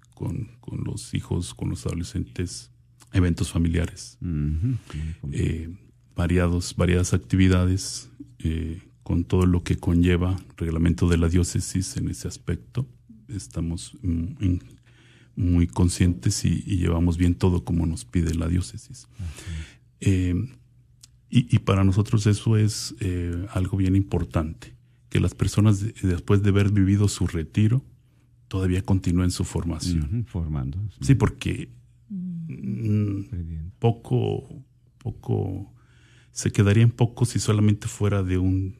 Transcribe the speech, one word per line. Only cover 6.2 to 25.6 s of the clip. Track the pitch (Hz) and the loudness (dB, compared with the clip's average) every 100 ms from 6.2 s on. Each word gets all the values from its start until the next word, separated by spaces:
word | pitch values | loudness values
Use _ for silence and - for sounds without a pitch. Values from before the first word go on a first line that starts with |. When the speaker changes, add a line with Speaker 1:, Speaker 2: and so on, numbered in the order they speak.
| 85 90 87 87 - - | 0 2 2 0 -2 0
Speaker 1:
variadas | 90 90 90 | 2 2 2
actividades, | 90 - 95 92 92 90 92 - - - - - - | 0 2 4 6 6 4 0 -4 -10 -14 -20 -20 -6
eh, | 80 80 80 82 - _ | -4 -4 -6 -10 -16 _
con | - 85 87 | -2 -2 2
todo | 92 92 | 4 4
lo | 90 | 2
que | - - | 0 -2
conlleva | - 85 87 87 87 92 - - | 2 4 4 4 0 -2 -8 -8
reglamento | 82 82 85 82 87 | -4 2 2 4 2
de | 85 | 4
la | 85 | 4
diócesis | 87 87 - - 95 92 82 | 2 2 -2 -2 -4 -4 -4
en | 82 | -6
ese | - - | -6 -10
aspecto. | - - 87 - - 131 - _ - - | -10 -6 -6 -6 -8 -8 -12 _ -20 -12
Estamos, | 98 - - 82 85 - - | -12 -10 -6 -6 -6 -10 -6
mm, | 92 82 82 - | -4 -2 -4 -2
en, | 98 87 - - _ _ _ _ _ - | -2 -2 -6 -20 _ _ _ _ _ -2
muy | 90 87 85 | 2 4 4
conscientes | - 90 - 90 87 - - 92 | 4 2 4 2 2 -2 0 0
y, | 87 - | 0 0
y | 95 | 0
llevamos | 87 85 87 82 | 2 2 2 2
bien | 90 87 | 2 2
todo | 95 87 - | 2 2 0
como | 85 82 | -2 0
nos | 82 - | -4 -4
pide | 92 82 80 | -2 0 -2
la | 82 | 0
diócesis. | 90 90 - - - - - | -2 -2 -12 -18 -20 -20 -12
Speaker 2:
Así | 87 - - | -12 -10 -10
es. | 80 78 - _ _ - | -10 -12 -18 _ _ 0
Speaker 1:
Eh, | 92 90 87 - - _ _ _ _ - _ _ | 2 2 0 -4 -12 _ _ _ _ -20 _ _
y, | - - 107 | 2 4 0
y | |
para | - 98 | 2 2
nosotros | 98 95 104 113 107 | 4 2 2 2 2
eso | 104 - 110 | 2 2 2
es, | 107 - - - | 2 -2 -10 -6
eh, | 98 90 87 87 98 | -4 -2 -4 -4 -4
algo | 95 90 95 | -4 -2 0
bien | 92 95 | 2 2
importante, | 95 87 85 - 78 - - - _ _ _ | 2 -2 -2 -2 -4 -8 -18 -20 _ _ _
que | 95 | 0
las | 92 | 0
personas | - 95 - | 0 0 4